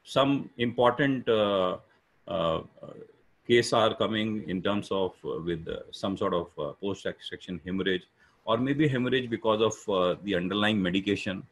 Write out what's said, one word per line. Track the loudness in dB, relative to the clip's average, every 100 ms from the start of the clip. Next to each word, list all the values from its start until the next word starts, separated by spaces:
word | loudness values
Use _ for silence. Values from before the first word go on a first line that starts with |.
some | -2 2 4 2 -2 -2
important, | -2 4 4 4 0 0 2
uh, | 2 4 4 2 -2 -10 _ _ _ -8
uh, | -2 0 -2 -4 -18 -18 -18 -20 _ _ _ 2
case | 4 4
are | 2 2 2
coming | -2 0 -2 -4 -4
in | -4
terms | -2 -2 -2
of, | -2 -2 -6
uh, | -8 -6
with, | -4 -6 -6
uh, | -10 -10
some | -8 -6 -2
sort | -2
of, | -2 -4 -8
uh, | -8 -6
post-extraction | -6 -6 -8 -10 -14 -14 -10 -10 -6
hemorrhage, | -2 0 -2 -4 _ _ _ -2
or | 0
maybe | 0 2 2
hemorrhage | 2 0 0 0
because | -2 2 4
of, | 2 0 -2
uh, | 2 2 0
the | -2 -2
underlying | 0 0 2 2
medication | 2 0 0 -2 -2 -8 -10